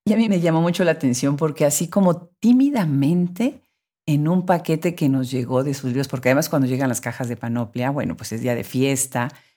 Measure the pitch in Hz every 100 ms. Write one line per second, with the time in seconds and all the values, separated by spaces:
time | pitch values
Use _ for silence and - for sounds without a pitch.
0 | - 214 226 185 170 160 170 175 175 160
1 | 135 123 143 143 160 135 147 - 170 202
2 | 185 170 - _ 226 247 277 269 165 139
3 | 143 175 175 180 240 277 _ _ _ _
4 | - 147 151 185 180 175 170 160 175 170
5 | 147 135 123 127 120 127 143 139 131 123
6 | 139 131 123 135 165 151 127 127 135 117
7 | 123 120 120 120 117 120 113 120 127 143
8 | - - - 113 123 120 120 123 135 135
9 | - 123 123 - _